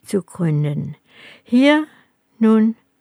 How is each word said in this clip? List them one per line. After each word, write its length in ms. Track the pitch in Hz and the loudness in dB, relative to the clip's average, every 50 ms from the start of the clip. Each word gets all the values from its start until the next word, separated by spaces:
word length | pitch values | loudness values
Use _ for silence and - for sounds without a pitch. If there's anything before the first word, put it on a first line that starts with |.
zu 220 | _ - 214 190 - | _ -6 -6 -6 -6
gründen. 720 | - - - 170 160 151 147 147 147 147 147 143 143 151 _ _ _ _ - - - - _ _ | -8 -8 -6 -4 -2 -2 -2 -4 -4 -6 -8 -10 -10 -14 _ _ _ _ -20 -20 -20 -20 _ _
Hier 420 | - 233 254 269 294 302 311 311 - _ _ _ _ _ _ _ _ _ | -2 0 2 4 4 2 0 -2 -6 _ _ _ _ _ _ _ _ _
nun 400 | - 220 220 220 220 220 226 220 _ _ _ _ _ | -2 2 2 2 2 2 0 -2 _ _ _ _ _